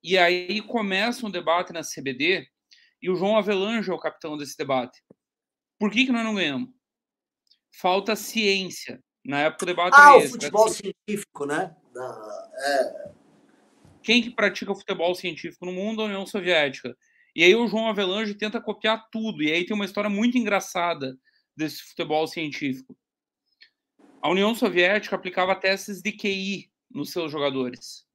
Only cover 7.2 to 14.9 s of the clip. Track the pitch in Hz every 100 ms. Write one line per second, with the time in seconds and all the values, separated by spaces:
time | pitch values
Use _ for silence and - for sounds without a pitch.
7.2 | _ _ _ _ _ - 180 190 202 214
8.2 | - 220 208 196 180 - - - _ _
9.2 | - 139 156 - 175 170 175 277 294 262
10.2 | 147 127 147 208 220 - 190 - - 208
11.2 | - - 143 151 185 - _ 123 127 117
12.2 | 107 104 - - 139 135 123 - - -
13.2 | _ _ _ _ _ _ - _ - 240
14.2 | 233 - 202 196 196 196 -